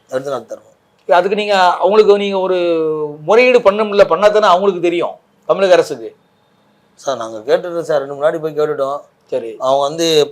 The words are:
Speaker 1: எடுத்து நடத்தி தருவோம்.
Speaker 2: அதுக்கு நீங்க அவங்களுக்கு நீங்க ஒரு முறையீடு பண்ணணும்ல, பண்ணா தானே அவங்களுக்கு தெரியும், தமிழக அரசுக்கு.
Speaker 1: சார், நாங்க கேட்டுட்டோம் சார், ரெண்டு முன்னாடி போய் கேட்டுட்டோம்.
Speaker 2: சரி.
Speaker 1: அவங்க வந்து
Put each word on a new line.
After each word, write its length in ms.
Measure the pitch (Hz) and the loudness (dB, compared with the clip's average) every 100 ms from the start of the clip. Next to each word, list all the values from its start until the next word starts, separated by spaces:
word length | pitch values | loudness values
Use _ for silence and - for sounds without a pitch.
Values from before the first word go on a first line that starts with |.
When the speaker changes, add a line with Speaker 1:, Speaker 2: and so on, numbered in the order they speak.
| _ | _
Speaker 1:
எடுத்து 220 | 131 139 | -10 -6
நடத்தி 240 | 127 110 110 | -10 -10 -18
தருவோம். 560 | - _ _ _ - | -20 _ _ _ -2
Speaker 2:
அதுக்கு 240 | 180 180 202 | 0 0 -2
நீங்க 220 | 208 202 | -2 2
அவங்களுக்கு 600 | 180 180 170 214 202 202 | 2 2 2 4 4 4
நீங்க 220 | 202 196 | 2 -2
ஒரு 180 | 185 185 175 165 160 156 151 147 151 | -2 -2 0 -2 -2 -4 -8 -6 0
முறையீடு 340 | 220 254 240 | 2 4 4
பண்ணணும்ல, 480 | 196 208 214 202 185 | 2 0 0 2 2
பண்ணா 200 | 165 208 | 4 2
தானே 200 | 214 208 | 4 4
அவங்களுக்கு 340 | 175 202 175 | 2 2 0
தெரியும், 400 | 170 175 135 - _ _ - | -2 -2 -4 -8 _ _ -4
தமிழக 280 | 170 190 | 0 4
அரசுக்கு. 420 | 175 147 135 110 - _ _ _ _ _ _ _ | 4 2 -4 -12 -18 _ _ _ _ _ _ _
Speaker 1:
சார், 240 | _ - 127 | _ -8 -8
நாங்க 200 | 113 113 | -8 -10
கேட்டுட்டோம் 420 | 113 170 175 170 | -2 -2 -2 -8
சார், 200 | 151 151 | -4 -4
ரெண்டு 140 | 139 | -4
முன்னாடி 260 | 143 151 170 | -4 -4 -4
போய் 120 | 160 | -6
கேட்டுட்டோம். 480 | 147 151 143 135 143 - _ _ | -4 -4 -2 -4 -6 -12 _ _
Speaker 2:
சரி. 300 | 131 113 107 | -8 -8 -6
Speaker 1:
அவங்க 220 | 131 139 | -2 0
வந்து 500 | 143 165 165 156 143 | 0 -2 0 2 0